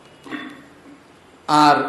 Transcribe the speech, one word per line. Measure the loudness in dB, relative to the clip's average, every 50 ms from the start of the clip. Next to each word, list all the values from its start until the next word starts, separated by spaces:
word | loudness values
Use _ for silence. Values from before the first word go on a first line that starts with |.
| _ _ _ _ -20 -18 -16 -16 -16 -18 -20 -20 -20 -20 -20 -20 -20 -20 -20 -20 _ _ _ _ _ _ _ _ _ -2
আর | 0 2 4 4 2 2 -2